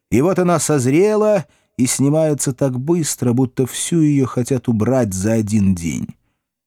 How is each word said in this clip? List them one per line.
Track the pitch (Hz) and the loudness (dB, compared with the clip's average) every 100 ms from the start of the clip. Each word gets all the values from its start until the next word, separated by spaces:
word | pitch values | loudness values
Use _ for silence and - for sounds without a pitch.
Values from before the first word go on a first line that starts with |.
| _ | _
и | 107 | 2
вот | 165 180 | 2 2
она | 180 165 | 0 0
созрела | - 147 123 151 208 214 214 208 - _ _ - | 0 0 2 2 2 2 2 0 -2 _ _ -4
и | 127 | -2
снимается | - 139 151 156 143 - | 0 0 2 0 0 -4
так | 127 139 123 | -2 -2 -2
быстро, | 139 175 143 - 127 | -2 -2 -2 -2 0
будто | 120 131 - 127 | 0 0 0 -4
всю | - - 170 | -4 -2 0
ее | 151 143 127 | 2 2 0
хотят | - 120 131 - | -2 -2 -2 -2
убрать | 113 113 131 113 | 0 0 0 0
за | 92 104 | -2 -2
один | 113 104 107 95 | -2 0 0 2
день. | 90 82 65 - - _ _ _ _ | 0 -4 -6 -8 -14 _ _ _ _